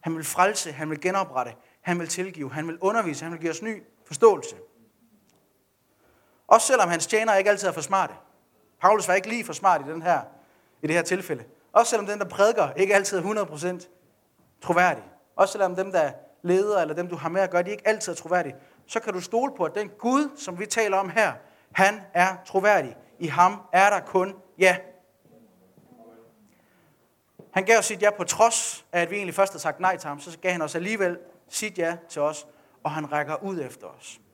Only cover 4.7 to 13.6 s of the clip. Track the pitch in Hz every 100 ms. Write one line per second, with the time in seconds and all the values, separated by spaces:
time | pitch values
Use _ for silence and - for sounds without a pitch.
4.7 | _ _ _ _ _ _ _ _ _ _
5.7 | _ _ _ _ _ _ _ - 226 226
6.7 | 254 180 170 165 214 226 196 196 202 185
7.7 | 160 147 190 165 98 _ _ _ _ _
8.7 | _ 180 214 180 185 190 233 208 151 190
9.7 | 165 139 165 165 156 110 - _ _ _
10.7 | _ 151 170 165 185 180 135 113 _ _
11.7 | - 233 226 202 208 190 - 208 220 147
12.7 | 127 190 202 196 190 170 214 185 151